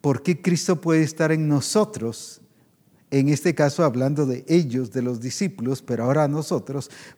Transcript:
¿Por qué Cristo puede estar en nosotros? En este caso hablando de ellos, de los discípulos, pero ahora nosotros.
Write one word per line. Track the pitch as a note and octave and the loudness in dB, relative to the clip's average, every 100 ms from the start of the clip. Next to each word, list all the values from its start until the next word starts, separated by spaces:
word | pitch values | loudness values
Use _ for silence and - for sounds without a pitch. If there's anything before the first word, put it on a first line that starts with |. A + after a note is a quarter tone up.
¿Por | C#3+ C3+ | 0 0
qué | - F3 | 0 0
Cristo | F3+ F3 - F3 | 0 0 0 0
puede | E3 D#3+ | 2 2
estar | D#3 - D#3 | 2 0 0
en | D#3+ D3+ | 2 2
nosotros? | C#3+ - G#3+ G#3 - A2+ A#2 - - _ _ _ _ _ _ _ | 0 2 0 0 -2 -8 -8 -16 -20 _ _ _ _ _ _ _
En | C#3 C3+ | 2 2
este | D3 F3+ | 2 0
caso | D#3+ D3 C#3+ | 2 2 4
hablando | D#3+ B2 C3+ D3 C#3 | 0 2 -2 0 -2
de | B2+ - | -2 2
ellos, | E3+ D3 B2 A#2+ | 2 2 -2 -4
de | C3 | -4
los | B2 A#2+ | -4 -4
discípulos, | B2 - G3 - A#2+ C3 | -8 -4 -4 -4 -4 -4
pero | - A#2 A#2+ | -4 -2 2
ahora | D3 D3 | 2 2
nosotros. | D3 D3+ D3+ - C#3 - - - | -2 -2 -4 -4 -8 -10 -16 -20